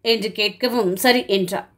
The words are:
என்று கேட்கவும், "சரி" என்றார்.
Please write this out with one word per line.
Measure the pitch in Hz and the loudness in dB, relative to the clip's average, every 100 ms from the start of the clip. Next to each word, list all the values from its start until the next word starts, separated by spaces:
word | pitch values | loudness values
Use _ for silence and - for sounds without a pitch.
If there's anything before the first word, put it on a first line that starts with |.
என்று | 233 226 208 | 0 -2 -2
கேட்கவும், | - 208 202 247 240 190 185 | -2 -4 -2 -2 0 0 2
"சரி" | 254 247 - | 4 2 2
என்றார். | 196 180 190 - | 0 0 -6 -10